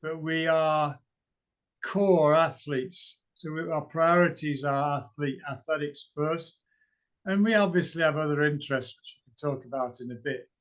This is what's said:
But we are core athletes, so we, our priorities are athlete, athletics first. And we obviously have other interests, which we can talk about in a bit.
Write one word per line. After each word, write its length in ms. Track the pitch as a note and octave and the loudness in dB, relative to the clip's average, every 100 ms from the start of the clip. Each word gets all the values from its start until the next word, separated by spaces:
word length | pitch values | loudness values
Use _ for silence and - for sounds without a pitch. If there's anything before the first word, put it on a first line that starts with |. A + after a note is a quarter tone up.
But 200 | D#3 D#3+ | -8 -8
we 240 | D#3 D#3+ D#3+ | -4 -2 0
are 520 | D#3+ D#3 D#3 D3+ C3+ _ _ _ _ _ _ _ _ | 2 2 2 0 -4 _ _ _ _ _ _ _ _
core 500 | - F#3+ G3+ F3+ D3+ | -6 0 4 6 6
athletes, 840 | D#3 E3 - - C#3 C3 - - - _ | 6 4 0 -6 -4 -4 -6 -6 -8 _
so 180 | _ D#3 | _ -10
we, 180 | D#3 E3 | -8 -4
our 120 | D#3 | -6
priorities 800 | D3 D#3+ E3 F3 F3 E3+ D3+ C#3 | -6 0 4 6 4 2 -4 -4
are 340 | C#3+ C#3 D3 C#3+ | -2 0 0 -2
athlete, 400 | A#2 - D3 C3 D3 | -6 -6 -4 -4 -8
athletics 600 | C#3 - D#3 D3 C#3+ - | -12 -4 -4 -4 -8 -12
first. 460 | - D3+ E3 E3 - _ _ _ _ _ _ | -4 -2 -2 -6 -14 _ _ _ _ _ _
And 200 | - G3 | -4 2
we 100 | G#3 | 4
obviously 480 | A3 G3+ F3 F3 E3 | 4 4 2 0 0
have 140 | D#3+ D3+ | 0 2
other 280 | D#3 D3 | 0 2
interests, 520 | D3 D3 - C3+ C3 - | 2 0 -2 -4 -4 -8
which 200 | - - | -18 -20
we 120 | _ | _
can 200 | A#2+ D3 | -8 -4
talk 140 | C3 | -4
about 360 | B2 C3+ B2 A#2+ | -6 -6 -6 -8
in 100 | B2 | -12
a 20 | |
bit. 340 | A#2+ C#3 B2+ - _ | -8 -6 -6 -8 _